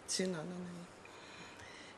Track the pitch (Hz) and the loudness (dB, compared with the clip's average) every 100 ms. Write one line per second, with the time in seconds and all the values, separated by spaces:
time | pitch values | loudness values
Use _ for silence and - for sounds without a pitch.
0 | - - 190 170 165 180 180 175 175 - | 2 6 6 6 2 0 -2 -2 -6 -8
1 | - - - - - - - - - | -10 -10 -10 -8 -8 -8 -8 -8 -10